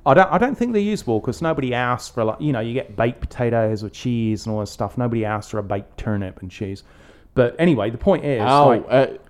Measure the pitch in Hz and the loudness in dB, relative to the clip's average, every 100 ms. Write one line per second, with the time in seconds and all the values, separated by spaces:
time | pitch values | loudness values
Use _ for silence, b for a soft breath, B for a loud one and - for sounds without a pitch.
0 | - 139 185 175 254 254 240 220 208 214 | 4 4 4 2 0 -2 -2 0 0 -2
1 | - 110 127 117 165 151 127 120 123 120 | -2 -2 -2 -4 -2 -2 -2 -2 0 -2
2 | - - 110 107 151 120 117 123 - 101 | -4 -4 -2 -2 -2 -2 -4 -6 -6 -2
3 | 120 127 - - 120 117 110 107 104 - | -2 -2 -8 -4 0 2 0 -2 -6 -8
4 | 127 120 110 107 113 107 104 - 104 - | -4 -2 0 -2 -4 -4 -6 -6 -6 -4
5 | 123 113 104 107 - 107 98 101 - - | -2 -2 -2 -4 -6 -8 -4 -6 -6 -8
6 | 113 104 95 - 92 - 98 98 b b | -4 -4 -4 -10 -16 -10 -10 -10 b b
7 | b b b - 120 - 175 123 104 117 | b b b 2 2 2 2 2 0 0
8 | 196 180 147 127 113 143 135 110 - 123 | 0 0 0 0 4 6 6 4 2 2
9 | 131 - | 2 -2